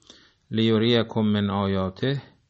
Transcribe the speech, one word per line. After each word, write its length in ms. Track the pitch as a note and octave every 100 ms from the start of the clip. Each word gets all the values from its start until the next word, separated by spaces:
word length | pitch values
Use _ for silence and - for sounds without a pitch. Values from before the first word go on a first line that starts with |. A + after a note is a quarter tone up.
| - - _ _ -
لیریکم 720 | A2 A2+ A2 A2+ A#2+ A2+ A#2
من 280 | G#2+ G#2 G2+
آیاته 720 | G2+ G2 F#2+ F#2 - B2+ C#3 - _ _